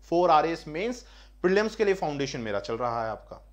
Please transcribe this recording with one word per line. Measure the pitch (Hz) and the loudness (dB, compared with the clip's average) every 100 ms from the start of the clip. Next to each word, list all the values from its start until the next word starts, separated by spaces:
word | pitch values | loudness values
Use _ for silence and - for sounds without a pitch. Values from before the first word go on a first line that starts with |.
| - | 0
for | 170 180 | 2 6
आरएएस | 156 160 165 - | 6 4 -4 -8
मेंस | 151 220 247 - - - - | -6 -6 -6 -14 -20 -20 -2
प्रीलिम्स | 185 190 214 214 | 2 4 2 0
के | 208 | 0
लिए | |
फाउंडेशन | 185 165 143 139 143 | 0 -2 -2 -4 -4
मेरा | 110 101 | -4 -4
चल | - 117 | -4 -4
रहा | 123 117 | -2 -2
है | 110 | -4
आपका। | 104 - - - | -6 -12 -18 -18